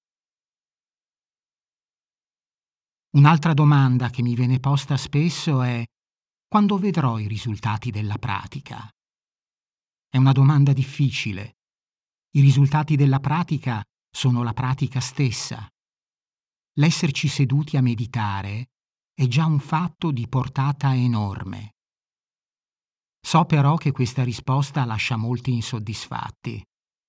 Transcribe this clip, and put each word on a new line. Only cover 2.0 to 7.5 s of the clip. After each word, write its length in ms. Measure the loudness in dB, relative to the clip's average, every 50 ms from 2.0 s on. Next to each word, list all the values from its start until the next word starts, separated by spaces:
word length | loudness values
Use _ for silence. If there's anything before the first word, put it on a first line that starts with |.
| _ _ _ _ _ _ _ _ _ _ _ _ _ _ _ _ _ _ _ _ _ _
Un'altra 420 | 6 8 8 8 8 6 2 0 2
domanda 560 | 4 4 6 6 6 4 4 2 0 0 -2
che 140 | -4 -4 -4
mi 100 | -2 -2
viene 260 | -2 0 0 0 0
posta 380 | 0 0 -2 -2 -2 -2 -4 -4
spesso 640 | -4 -2 -2 0 0 0 -2 -2 -4 -2 -2 0
è: 240 | 0 -2 -4 -6 -8 -10 _ _ _ _ _ _ _ _ _ _ _ _
"Quando 320 | 2 2 2 2 2 0
vedrò 400 | 0 -2 0 0 0 0 -2 -2
i 80 | -4 -6
risultati 640 | -6 -6 -6 -6